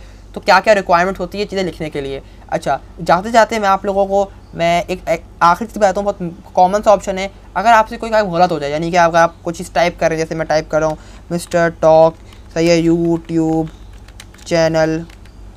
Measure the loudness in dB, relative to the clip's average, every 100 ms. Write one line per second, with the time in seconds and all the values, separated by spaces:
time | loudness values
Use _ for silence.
0 | -6 -20 -20 -4 2 4 4 2 2 0
1 | 0 -4 -8 -8 -6 -6 -6 -6 -10 -8
2 | -8 -10 -14 -20 -8 -6 -4 -6 -8 -8
3 | -2 -2 2 2 2 0 0 0 -2 -2
4 | 0 0 -2 -8 -16 -4 -2 -2 -2 -6
5 | -4 -6 -6 2 2 2 -4 0 0 0
6 | -4 -6 -8 -12 -4 0 2 2 2 2
7 | 0 -8 -8 -12 -12 -2 4 4 2 -6
8 | -4 -2 0 0 0 0 -6 -6 -2 2
9 | 2 4 0 -2 -12 -10 -6 -2 -2 0
10 | -4 -2 -6 -6 -4 -4 -2 -2 -2 -6
11 | -14 -20 -10 -10 -4 -2 -2 0 4 6
12 | 4 2 -14 -20 -10 -2 0 2 2 0
13 | 0 -4 -4 -2 -2 -2 -4 -10 -20 -20
14 | -20 -20 -20 -20 -4 0 2 2 0 -2
15 | -8 -16 -20 -20 -20